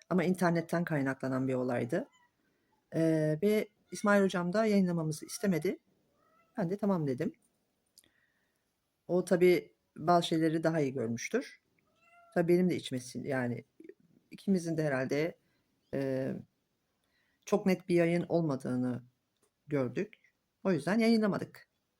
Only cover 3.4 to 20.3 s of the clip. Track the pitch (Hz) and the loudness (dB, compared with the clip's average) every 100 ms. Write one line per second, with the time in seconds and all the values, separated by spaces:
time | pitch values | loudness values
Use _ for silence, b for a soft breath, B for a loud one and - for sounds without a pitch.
3.4 | 202 214 - _ _ 185 208 202 196 185 | 2 2 -2 _ _ -4 2 4 4 0
4.4 | 175 196 226 202 180 170 160 156 - - | -2 0 2 4 2 0 -2 -6 -10 -4
5.4 | 202 165 175 311 _ _ _ _ _ _ | 0 0 0 -4 _ _ _ _ _ _
6.4 | _ - 170 202 202 185 147 123 175 - | _ -6 -4 -2 0 0 0 -2 -4 -8
7.4 | _ _ _ _ _ _ _ _ _ _ | _ _ _ _ _ _ _ _ _ _
8.4 | _ _ _ _ _ _ - 175 180 175 | _ _ _ _ _ _ -2 -2 2 4
9.4 | 180 175 - _ _ - 156 175 170 165 | 6 4 2 _ _ -8 2 2 4 0
10.4 | 160 160 160 165 139 131 113 113 - 233 | 0 2 0 0 -2 -2 -4 -4 -4 -6
11.4 | - - _ _ _ _ _ - - - | -6 -14 _ _ _ _ _ -20 -8 -4
12.4 | 170 175 185 127 - 127 - 123 - 131 | 2 4 4 0 -4 -8 -8 -10 -6 -4
13.4 | 123 117 - _ - - _ _ _ - | -2 -6 -10 _ -20 -20 _ _ _ -10
14.4 | - 190 165 156 156 131 131 143 165 - | -2 0 0 -2 0 -2 0 0 -2 -6
15.4 | _ _ _ _ _ 135 139 131 131 - | _ _ _ _ _ -6 -4 -4 -4 -8
16.4 | - _ _ _ _ _ _ _ _ _ | -12 _ _ _ _ _ _ _ _ _
17.4 | - 202 202 180 - 170 170 175 - 170 | -2 0 2 0 2 2 4 2 0 0
18.4 | 160 131 135 127 127 123 - _ _ _ | 0 -2 -4 -2 -2 -4 -10 _ _ _
19.4 | _ _ - 147 123 123 202 - _ | _ _ -6 -4 -2 -4 -8 -10 _